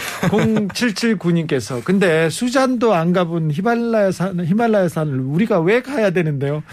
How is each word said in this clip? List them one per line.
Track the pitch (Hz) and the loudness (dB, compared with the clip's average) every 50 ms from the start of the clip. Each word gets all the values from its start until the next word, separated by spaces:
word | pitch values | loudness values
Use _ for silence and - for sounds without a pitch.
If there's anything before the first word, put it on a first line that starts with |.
| - - - - - 175 | -12 -10 -8 -4 -2 0
공칠칠구님께서 | - 214 - 220 220 214 208 185 - - 240 240 185 - 233 233 220 170 - 175 170 170 160 - 151 131 107 - 135 120 117 | 2 2 2 2 2 0 0 -2 -4 -2 -2 -2 -2 0 0 0 0 0 0 0 0 0 0 0 -2 -2 -2 -4 -6 -6 -2
근데 | - 185 202 202 175 156 160 165 165 | 0 2 2 4 4 4 2 2 0
수잔도 | 156 - 240 247 240 269 262 262 254 226 240 226 202 | 0 -2 -4 -2 0 2 2 2 0 2 2 2 2
안 | 165 160 175 180 | 2 2 2 2
가본 | 190 180 165 170 170 160 156 | 0 0 0 -2 -2 -2 -2
히말라야 | 143 156 190 233 233 233 233 233 226 214 202 190 | -2 -2 0 0 0 0 0 0 0 2 2 2
산, | 180 - 170 196 185 170 180 | 0 0 -4 -4 -4 -2 -2
히말라야 | 151 190 220 233 226 214 202 185 165 | 0 0 2 2 2 2 2 2 0
산을 | - 160 156 151 135 131 | 0 -2 -2 -2 -2 -2
우리가 | 131 135 147 170 233 220 214 175 | -2 -2 0 0 0 2 2 2
왜 | 156 180 220 254 | 2 2 2 0
가야 | 254 262 277 285 220 196 | 0 -2 -2 0 0 0
되는데요? | 160 185 165 156 147 135 139 139 147 151 151 - | 0 0 -2 -2 -2 -4 -4 -4 -4 -6 -8 -10